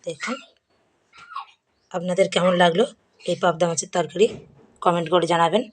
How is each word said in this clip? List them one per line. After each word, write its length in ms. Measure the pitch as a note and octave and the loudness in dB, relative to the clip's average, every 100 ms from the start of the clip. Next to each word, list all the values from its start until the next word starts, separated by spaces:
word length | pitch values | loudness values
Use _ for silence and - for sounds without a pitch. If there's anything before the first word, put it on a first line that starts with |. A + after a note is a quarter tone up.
দেখুন, 320 | F3+ D#3 G#3 C4 E5+ _ _ _ _ _ _ - - - - _ _ _ _ | -12 -10 -10 -10 -14 _ _ _ _ _ _ -20 -16 -16 -16 _ _ _ _
আপনাদের 340 | F#3 F3 F3+ F#3 | -8 -4 0 0
কেমন 200 | F#3 F3+ F3+ | 2 2 4
লাগলো 200 | F3 E3+ B3 - _ _ - | 2 4 -2 -4 _ _ -6
এই 60 | E3+ | 0
পাবদা 240 | F#3 D#3+ F3 | 0 0 -2
মাছের 200 | E3 F#3 F3+ | -2 -4 -4
তরকারি, 320 | D#3 F3 A3 - - _ _ _ | -4 0 0 0 -20 _ _ _
কমেন্ট 260 | F3+ F3 D#3+ | 0 0 0
করে 120 | F3+ E3+ | 0 2
জানাবেন। 300 | E3+ E3 G3+ D4+ | 2 2 0 -4